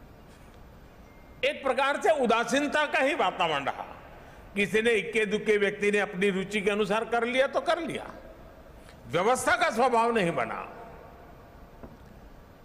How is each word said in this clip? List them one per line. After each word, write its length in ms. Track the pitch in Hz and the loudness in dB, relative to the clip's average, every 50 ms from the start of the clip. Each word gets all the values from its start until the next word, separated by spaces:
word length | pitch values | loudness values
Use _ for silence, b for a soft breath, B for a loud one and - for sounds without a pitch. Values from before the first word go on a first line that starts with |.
| - - - - - - - - - - - - - - - - - - - - - - - - - - - - - | -20 -20 -20 -20 -20 -20 -20 -20 -20 -20 -20 -20 -20 -20 -20 -20 -20 -20 -20 -20 -20 -20 -20 -20 -20 -20 -6 -2 -2
एक 180 | 277 302 - 277 | -2 -2 0 -2
प्रकार 360 | 262 247 254 277 277 285 - | -2 0 2 2 2 2 2
से 100 | - 392 | 4 4
उदासीनता 760 | 320 285 247 220 226 226 233 233 254 285 294 285 - 302 302 | 4 4 4 4 4 2 2 2 2 2 2 2 2 0 0
का 120 | 285 339 311 | 2 2 2
ही 160 | 269 277 339 | 2 2 2
वातावरण 500 | 294 - - - 185 175 165 151 139 135 | 2 0 0 0 0 0 0 0 0 -2
रहा। 200 | 123 - - 92 - - - - B B B B B B B B B - | -2 -4 -6 -8 -12 -14 -18 -18 B B B B B B B B B -4
किसी 280 | 196 202 165 202 220 220 | -2 0 2 2 2 2
ने, 80 | 240 | 4
इक्के 360 | 233 202 185 151 - 220 214 | 2 2 0 0 0 0 0
दुक्के 300 | 196 214 208 208 220 208 | 0 0 0 2 2 2
व्यक्ति 340 | 208 202 196 202 - 202 208 | 4 2 0 0 0 0 2
ने 80 | 202 208 | 2 2
अपनी 320 | 196 196 196 180 196 202 | 2 0 0 0 2 2
रुचि 300 | 180 190 190 190 202 214 | 2 0 -2 -2 -2 -2
के 100 | 180 208 | 0 0
अनुसार 340 | 202 208 214 175 202 226 226 | 0 2 2 2 0 0 0
कर 200 | 226 233 233 233 | 0 0 0 0
लिया 220 | 240 247 262 277 | 2 2 2 2
तो 140 | 269 269 311 | 2 0 0
कर 180 | - 349 320 349 | 0 0 0 0
लिया, 280 | 330 226 135 104 - - - - - - - - - - - - - - B B B B B B - | -2 -4 -6 -8 -8 -10 -14 -16 -18 -20 -20 -20 -20 -20 -20 -20 -20 -20 B B B B B B -10
व्यवस्था 500 | 117 120 170 185 226 254 247 - 294 359 | -4 -2 0 2 2 2 2 2 2 2
का 140 | 359 349 320 | 2 2 0
स्वभाव 440 | 233 214 262 254 240 226 233 240 233 | 2 2 2 4 4 4 4 4 2
नहीं 180 | 226 180 170 156 | 2 2 2 0
बना। 360 | 131 113 107 104 92 95 - - - - - - - - - - - - - - - - - - - - - - - - - - - - - - - - - - - - - - - - | 0 -2 -2 -4 -6 -8 -10 -12 -16 -16 -16 -18 -18 -20 -20 -20 -20 -20 -20 -20 -20 -20 -20 -20 -20 -20 -20 -20 -20 -20 -20 -20 -20 -20 -20 -20 -20 -20 -20 -20 -20 -20 -20 -20 -16 -8